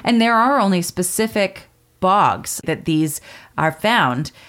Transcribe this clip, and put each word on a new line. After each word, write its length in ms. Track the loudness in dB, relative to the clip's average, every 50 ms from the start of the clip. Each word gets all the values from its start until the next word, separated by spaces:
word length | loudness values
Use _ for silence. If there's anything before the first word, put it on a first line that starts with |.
And 180 | -2 0 2 2
there 140 | 2 2 2
are 240 | 2 2 2 2 2
only 240 | 2 2 0 0
specific 840 | -2 -4 -4 -4 -4 -4 -2 -2 -2 -2 0 -2 -2 -2 -4 -10 -20 _ _ _ _ _ _ _
bogs 600 | 0 2 2 4 4 2 0 -2 -6 -10 -10 -8 -6
that 220 | -6 -6 -4 -2
these 340 | -2 0 0 0 -2 -4 -8 -14 -18 -20 -20 -20 -12 _
are 140 | -4 -2 -2
found. 640 | -2 0 0 0 2 2 2 2 0 -2 -4 -6 -10 -18 -20